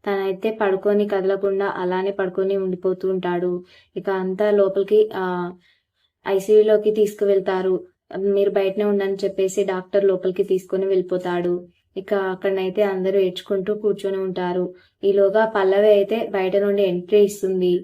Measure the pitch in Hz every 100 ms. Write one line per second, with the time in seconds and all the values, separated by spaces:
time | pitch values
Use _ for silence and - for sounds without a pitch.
0 | 208 196 196 185 220 220 208 190 208 208
1 | 208 196 185 196 196 196 202 - 180 185
2 | 190 196 185 185 190 196 190 180 190 185
3 | 190 190 180 175 180 180 180 - _ 196
4 | 190 190 185 185 208 208 196 196 196 214
5 | 214 202 185 180 175 180 _ _ _ _
6 | _ _ - 196 190 214 214 208 214 214
7 | 202 - 202 196 190 185 185 185 - _
8 | _ - 196 202 202 196 196 202 208 202
9 | 196 196 190 196 190 190 190 185 180 202
10 | 196 185 190 185 185 185 - 190 196 190
11 | 180 180 180 175 175 180 180 _ _ 196
12 | 190 202 190 185 196 190 185 185 208 190
13 | 185 196 185 180 - 196 185 208 214 202
14 | 196 190 190 185 180 180 180 - _ _
15 | 196 196 196 214 220 214 190 196 214 202
16 | 196 226 233 196 185 196 202 202 196 180
17 | 180 208 202 202 190 185 180 180